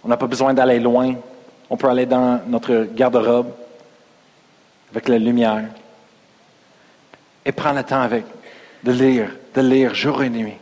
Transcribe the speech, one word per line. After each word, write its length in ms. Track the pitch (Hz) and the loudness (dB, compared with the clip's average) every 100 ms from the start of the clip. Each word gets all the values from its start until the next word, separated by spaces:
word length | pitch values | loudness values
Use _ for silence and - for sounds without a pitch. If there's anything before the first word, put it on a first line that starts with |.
On 40 | 113 | -2
n'a 80 | 120 | -2
pas 100 | 131 | -2
besoin 280 | 123 135 | 0 2
d'aller 240 | 131 127 120 | 2 2 2
loin. 360 | 120 123 127 127 - - - _ _ | 2 2 0 -4 -12 -20 -20 _ _
On 60 | 120 | -2
peut 120 | 135 | 0
aller 180 | 127 123 | 0 0
dans 340 | 127 127 123 117 | 2 2 0 -2
notre 380 | 117 - 117 110 | -4 0 0 0
garde-robe 580 | 117 127 120 110 120 123 - - - - _ _ _ _ _ _ _ _ _ _ | 0 2 2 2 0 0 -10 -20 -20 -20 _ _ _ _ _ _ _ _ _ _
avec 180 | 113 131 | -8 0
la 100 | 117 | 0
lumière 460 | 113 120 113 107 110 - - _ _ _ _ _ _ _ _ _ _ _ _ - _ _ | 2 0 0 -2 -6 -16 -20 _ _ _ _ _ _ _ _ _ _ _ _ -20 _ _
et 80 | 135 | -8
prendre 240 | - 151 143 | -4 -4 -4
le 80 | |
temps 160 | 135 135 | -2 -2
avec 240 | 123 113 113 - - - - - | 0 -2 -6 -20 -20 -20 -20 -6
de 80 | 120 | -2
lire, 380 | 123 131 123 101 - - | 2 2 2 -2 -10 -6
de 60 | 135 | 0
lire 340 | 131 131 127 | 2 4 2
jour 280 | - 147 131 | 0 -4 -2
et 80 | 135 | -2
nuit. 240 | 117 107 107 | -4 -8 -10